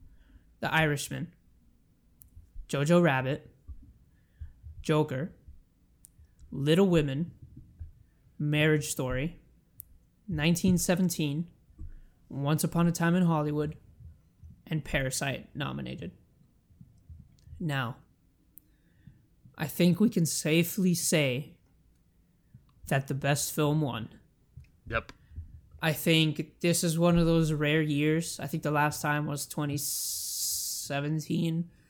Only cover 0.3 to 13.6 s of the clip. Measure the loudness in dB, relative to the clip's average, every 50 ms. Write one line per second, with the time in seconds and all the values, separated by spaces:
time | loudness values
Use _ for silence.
0.3 | -20 -20 _ _ _ _ -4 0 2 2 2 2 0 -2 -4 -8 -8 -8 -10 -10
1.3 | -12 _ _ _ _ _ _ _ _ _ _ _ _ _ _ _ _ -20 -20 _
2.3 | _ -20 -20 _ -14 -14 -8 -4 -2 0 4 6 6 6 6 6 4 2 0 -2
3.3 | -4 -4 -8 -14 -20 _ _ -18 -18 -18 -20 -20 -20 _ _ _ _ _ _ _
4.3 | _ -18 -18 -18 -18 -18 -20 -18 -16 -6 -2 0 2 2 2 0 -2 -6 -6 -8
5.3 | -10 -14 _ -20 -20 -20 -20 _ _ _ _ _ _ _ -20 -20 _ -20 -20 _
6.3 | _ -20 -18 -12 -8 -2 2 4 4 6 6 6 6 4 4 2 0 -2 -4 -6
7.3 | -8 -14 -20 -20 -20 -20 -20 -20 -18 -18 -18 -18 -18 -20 -20 _ _ _ _ _
8.3 | _ -4 -2 0 2 4 4 4 4 4 2 -2 -4 -4 -4 -2 -2 -2 -4 -4
9.3 | -6 -10 -18 _ _ _ _ _ _ -20 -20 -20 -20 -20 _ _ _ _ _ -6
10.3 | -2 2 4 4 4 4 4 4 4 4 4 2 2 4 2 2 0 0 -2 0
11.3 | 0 -2 -4 -6 -10 _ _ -20 _ -16 -16 -16 -16 -18 -20 -20 _ _ _ -10
12.3 | -6 -4 0 0 2 0 0 0 2 2 2 2 2 2 2 2 4 4 4 4
13.3 | 2 2 0 0 -2 -2